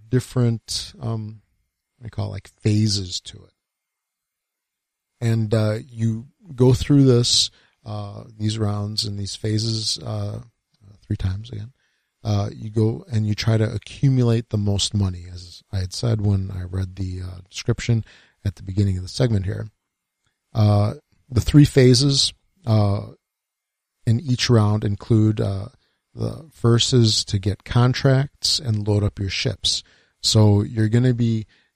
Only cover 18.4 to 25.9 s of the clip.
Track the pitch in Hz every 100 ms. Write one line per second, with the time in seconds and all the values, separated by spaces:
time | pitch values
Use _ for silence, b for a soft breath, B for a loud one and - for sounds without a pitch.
18.4 | 104 - 95 92 98 92 92 - 127 104
19.4 | 92 104 107 _ _ _ _ _ _ _
20.4 | _ 110 104 104 104 - _ _ _ 120
21.4 | - 147 147 139 127 123 143 139 - -
22.4 | _ _ 113 110 101 101 107 - _ _
23.4 | _ _ _ _ _ _ - 113 156 123
24.4 | - 113 104 107 107 101 - 110 107 107
25.4 | 104 98 101 - _